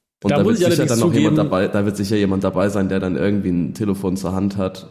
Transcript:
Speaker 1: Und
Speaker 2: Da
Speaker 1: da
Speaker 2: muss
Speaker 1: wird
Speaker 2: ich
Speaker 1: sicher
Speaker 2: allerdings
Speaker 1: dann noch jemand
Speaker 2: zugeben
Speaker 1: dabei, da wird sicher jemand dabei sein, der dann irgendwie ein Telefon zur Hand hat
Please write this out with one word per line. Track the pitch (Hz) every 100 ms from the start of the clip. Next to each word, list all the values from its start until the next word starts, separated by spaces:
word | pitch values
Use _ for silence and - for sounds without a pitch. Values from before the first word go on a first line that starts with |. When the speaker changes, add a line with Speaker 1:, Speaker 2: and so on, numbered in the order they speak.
| _ _
Speaker 1:
Und | -
Speaker 2:
Da | 143
Speaker 1:
da |
Speaker 2:
muss | - 233
Speaker 1:
wird |
Speaker 2:
ich |
Speaker 1:
sicher | 175 170
Speaker 2:
allerdings | -
Speaker 1:
dann | 117 175
noch |
jemand | 113 151 151
Speaker 2:
zugeben | 151
Speaker 1:
dabei, | 92 101
da | 104
wird | 101 101
sicher | 101 107
jemand | 98 95
dabei | 95 90 101
sein, | 101 95
der | 95
dann | 92 73
irgendwie | 90 104 95
ein | 87 78
Telefon | - 107 98 101 95
zur | 92
Hand | 95 101 98
hat | 92 - -